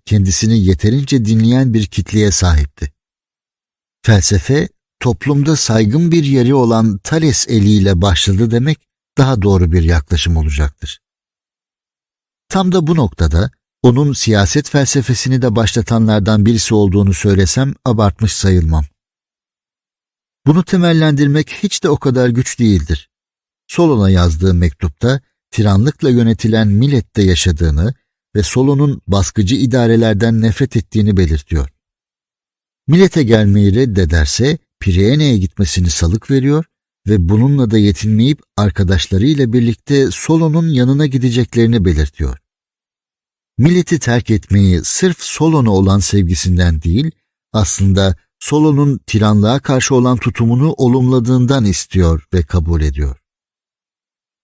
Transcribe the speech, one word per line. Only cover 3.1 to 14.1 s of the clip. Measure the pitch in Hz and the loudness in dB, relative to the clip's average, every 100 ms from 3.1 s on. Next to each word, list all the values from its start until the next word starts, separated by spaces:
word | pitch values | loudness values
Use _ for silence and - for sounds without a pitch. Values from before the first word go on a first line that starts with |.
| _ _ _ _ _ _ _ _ _ - | _ _ _ _ _ _ _ _ _ 0
Felsefe, | 104 - 101 - 139 180 - _ _ | 2 2 -2 0 -2 -4 -10 _ _
toplumda | 123 113 139 143 143 151 | -4 -4 -2 0 0 -2
saygın | - 110 110 143 170 | 0 0 2 0 0
bir | 170 | 0
yeri | 139 135 120 | 2 2 2
olan | 139 117 113 110 98 | 2 2 2 0 -2
Thales | - 160 160 - - | -4 -2 0 0 -2
eliyle | 113 104 104 98 90 | 0 2 2 2 2
başladı | 98 90 - 95 117 | 0 0 0 0 0
demek | 117 139 151 _ _ _ - | 0 -2 -4 _ _ _ -2
daha | 135 123 | 0 2
doğru | 101 95 87 | 2 2 2
bir | 87 | 2
yaklaşım | 80 82 - 80 87 82 | 2 0 -2 -4 -2 -2
olacaktır. | 76 73 71 - - - _ _ _ _ _ _ _ _ _ _ _ _ _ _ - | -2 -2 -4 -6 -14 -16 _ _ _ _ _ _ _ _ _ _ _ _ _ _ -6
Tam | 185 185 | -2 0
da | 180 156 | 0 0
bu | 170 | 0
noktada | 110 - 80 80 113 - _ _ | -2 -2 -2 0 -2 -6 _ _
onun | 127 120 147 | 2 2 0